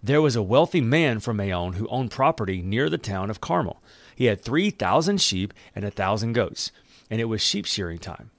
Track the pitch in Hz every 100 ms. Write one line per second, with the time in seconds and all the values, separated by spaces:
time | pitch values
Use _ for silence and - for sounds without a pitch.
0 | 107 143 156 117 98 120 170 180 117 147
1 | 156 113 113 110 98 90 87 90 95 123
2 | 127 - 131 - 101 92 90 107 151 160
3 | - 98 95 107 - 175 110 - _ -
4 | - - 123 101 - 139 202 - 90 117
5 | 165 202 - 95 101 - - - 101 -
6 | 95 107 113 117 98 - - _ _ -
7 | _ 110 117 110 - - - - 90 82
8 | - 82 117